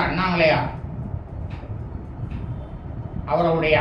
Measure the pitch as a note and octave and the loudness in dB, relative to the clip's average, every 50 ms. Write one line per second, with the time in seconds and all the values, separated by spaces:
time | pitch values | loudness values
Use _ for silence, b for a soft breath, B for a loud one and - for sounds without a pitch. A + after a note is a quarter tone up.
0 | F3 - F3 F3 F#3 F#3 F3 E3+ E3 D#3 D3 - - - - - - - - - | 4 2 2 2 2 2 4 6 6 6 6 6 2 0 -4 -6 -8 -8 -6 -6
1 | - - - - - - - - - - - - - - - - - - - - | -6 -4 -6 -6 -6 -8 -8 -8 -8 -8 -8 -8 -8 -8 -8 -8 -8 -8 -8 -8
2 | - - - - - - - - - - - - - - - - - - - - | -10 -10 -10 -8 -8 -6 -6 -6 -6 -6 -6 -6 -8 -8 -10 -10 -10 -10 -8 -8
3 | - - - - - - C#3+ D#3+ F3 E3 E3 E3 D#3+ D#3 D3+ C#3+ | -8 -8 -6 -6 -2 0 2 4 4 4 4 4 4 4 6 6